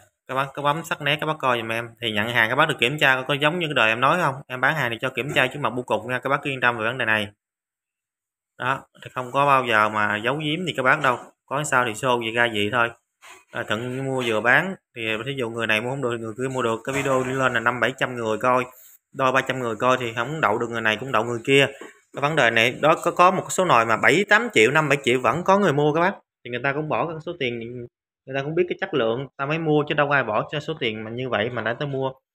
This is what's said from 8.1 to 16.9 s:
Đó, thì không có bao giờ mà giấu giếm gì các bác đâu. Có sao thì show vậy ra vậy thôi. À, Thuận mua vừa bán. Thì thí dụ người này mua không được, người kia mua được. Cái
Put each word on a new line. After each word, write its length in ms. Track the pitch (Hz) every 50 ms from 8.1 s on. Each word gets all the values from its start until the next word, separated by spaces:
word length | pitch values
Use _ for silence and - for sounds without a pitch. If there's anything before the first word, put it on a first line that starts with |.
| _ _ _ _ _ _ _ _ _ -
Đó, 280 | 123 127 135 131 - _ _ - -
thì 60 | 123 -
không 180 | 127 127 123
có 140 | 123 139 143
bao 200 | 143 139 131 127
giờ 240 | 120 113 107 107 107
mà 280 | 107 107 104 104 104 107 107
giấu 120 | 117 139
giếm 300 | 156 156 147 151 170 185
gì 80 | 160 - -
các 60 | 127
bác 180 | 127 143 151
đâu. 180 | 147 135 123 113 - - - _ _
Có 180 | _ 127 139 151
sao 220 | 143 - 127 123
thì 60 | 123
show 280 | 110 117 - 131 123 120
vậy 120 | 117 113
ra 160 | 110 120 120 120 110
vậy 160 | 104 104 104
thôi. 200 | 113 123 117 117 - - _ _ _ _ - - - - _ _
À, 120 | - 123 113 -
Thuận 380 | 110 107 120 127 127 131 135
mua 180 | 135 135 131 123
vừa 160 | 120 110 107
bán. 340 | 104 117 127 147 170 190 190 - _ _ _
Thì 60 | 120 113 110 110 107 117
thí 60 | 135 139 135
dụ 120 | 123 113
người 180 | 117 117 113 110
này 140 | 110 107
mua 80 | 113 123
không 120 | 131 143
được, 160 | 135 120 117 117
người 160 | 113 113 107 113
kia 100 | 127 135 131
mua 80 | 127
được. 180 | 120 117 113 110 -
Cái 120 | -